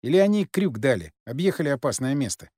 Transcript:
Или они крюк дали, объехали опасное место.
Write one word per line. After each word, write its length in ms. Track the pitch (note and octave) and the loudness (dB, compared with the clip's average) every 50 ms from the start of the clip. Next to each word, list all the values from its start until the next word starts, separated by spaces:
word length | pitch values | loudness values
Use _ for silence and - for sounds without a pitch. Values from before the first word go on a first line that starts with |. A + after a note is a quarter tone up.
| - | -2
Или 140 | A#2+ D3+ | 2 4
они 280 | F#3 G3 G3+ G#3 G#3 F#3+ | 4 4 4 4 2 0
крюк 340 | - - F#3 G3+ F#3 A#2+ A2 | 0 0 0 0 0 -2 0
дали, 320 | A2 C3+ B2 F#2+ E2+ D#2 _ _ _ | 0 0 0 0 -2 -12 _ _ _
объехали 440 | - A#2+ C#3 F3+ F#3+ F3+ - E3 C#3+ | -10 -6 0 0 0 0 0 -2 -2
опасное 440 | C#3 B2+ - C#3 A2+ - C3 C3 C#3 | -2 -2 -2 -4 -2 -2 -2 -2 0
место. 360 | C#3+ C3+ G#2+ - - - - _ | -2 -2 -4 -6 -10 -12 -20 _